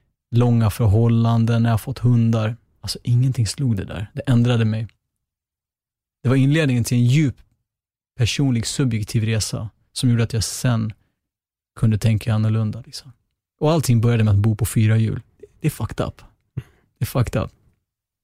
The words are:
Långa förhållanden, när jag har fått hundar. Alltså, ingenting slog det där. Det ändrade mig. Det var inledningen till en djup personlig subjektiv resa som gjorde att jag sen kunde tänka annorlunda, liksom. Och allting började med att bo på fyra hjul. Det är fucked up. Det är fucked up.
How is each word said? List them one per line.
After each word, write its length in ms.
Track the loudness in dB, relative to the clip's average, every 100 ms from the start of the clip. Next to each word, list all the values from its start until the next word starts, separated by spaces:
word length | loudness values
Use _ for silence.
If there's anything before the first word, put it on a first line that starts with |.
| _ _ -4
Långa 360 | 0 2 2 0
förhållanden, 920 | 0 2 4 4 2 2 2 2 2
när 60 | 2
jag 20 |
har 60 | 0
fått 200 | -2 -2
hundar. 580 | 2 2 2 0 -2 -6 _ _
Alltså, 180 | -12 -10
ingenting 440 | -2 0 0 0 -4
slog 300 | -2 -2 -2
det 80 |
där. 260 | -4 -8 -10
Det 80 | -8 0
ändrade 380 | 2 2 2
mig. 220 | 0 -2 -8 _ _ _ _ _ _ _ _ _ _ _ _ _
Det 60 | 0
var 80 | 2
inledningen 480 | 4 2 2 0
till 140 | 0 2
en 60 |
djup 320 | 2 2 2 -2 _ _ _ _ _ _ _ -4
personlig 480 | -4 0 0 0 -4
subjektiv 580 | -2 -2 -2 -2 -2
resa 460 | -2 -2 -4 -8 -10 _ _
som 180 | -2 0
gjorde 120 | 2
att 100 | 0
jag 120 | -2
sen 480 | -4 -2 -2 0 -2 -8 _ _ _ _ _ _ _ -2
kunde 180 | 0 2
tänka 360 | 0 0 0
annorlunda, 480 | -2 0 0 -2 -6 -14
liksom. 260 | -20 -20 -20 _ _ _ -4
Och 120 | 0
allting 280 | 0 2 2
började 240 | 2 2
med 80 | 2
att 40 | 2
bo 160 | 2 0
på 100 | -2
fyra 300 | 0 2 2
hjul. 240 | 0 -4 -12 _ -20 _
Det 60 | -6
är 40 |
fucked 360 | -4 -10 -6 -8
up. 160 | -8 -20 _ _ -14 -14 _ _ -8
Det 60 |
är 20 | -6
fucked 360 | -2 -2 -2
up. 80 | -6 _ _ _ _ _ _ _